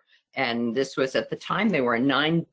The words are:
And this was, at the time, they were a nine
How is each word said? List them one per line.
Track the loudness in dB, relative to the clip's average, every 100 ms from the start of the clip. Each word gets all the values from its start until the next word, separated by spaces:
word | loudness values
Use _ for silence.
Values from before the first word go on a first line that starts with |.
| _ _ _ -2
And | 0 0 0
this | 0 -2 -2
was, | 0 0
at | -4
the | -8
time, | -4 -2 0
they | 2
were | 2 2
a |
nine | 2 2 2 0 0